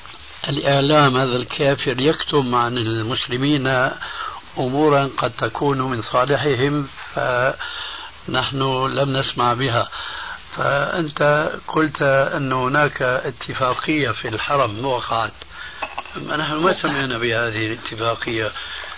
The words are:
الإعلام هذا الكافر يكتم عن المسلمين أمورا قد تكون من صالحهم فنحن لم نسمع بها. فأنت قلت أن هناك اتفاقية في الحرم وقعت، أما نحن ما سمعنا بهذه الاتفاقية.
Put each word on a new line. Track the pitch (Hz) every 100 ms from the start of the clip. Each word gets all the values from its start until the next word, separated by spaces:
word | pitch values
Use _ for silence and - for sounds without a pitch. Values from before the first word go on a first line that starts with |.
| - - - - -
الإعلام | 143 143 139 139 151 143 127
هذا | 131 123
الكافر | 117 - 139 135 143 123
يكتم | 139 160 - 147 127 120
عن | 120 123
المسلمين | 110 113 110 127 - 123 139 151 131 131 131 - - - - - - -
أمورا | 127 139 156 139 139 -
قد | 127
تكون | - 117 - 147 135
من | 131 120
صالحهم | - 127 131 139 147 120 139 147 135 - -
فنحن | - 127 123 131 - - - - - - - - 127 123 135 135 127 131
لم | 127 139 131
نسمع | 135 - 123
بها. | 120 135 117 - - - - - - - -
فأنت | 135 139 143 180 156 - 147 147 156 - -
قلت | 160 156 -
أن | 143 135 135 160 135
هناك | 131 127 143 147 -
اتفاقية | 131 127 151 - - 143 127 123 - 151 131
في | 107 123
الحرم | 107 - 143 120 101 135
وقعت، | 123 - 113 110 - - - - - - - - -
أما | 143 151
نحن | 156
ما | 151 175
سمعنا | 180 156 143 135 117
بهذه | 117 113 117 110 110
الاتفاقية. | 117 - 110 117 113 - 113 107 - - - -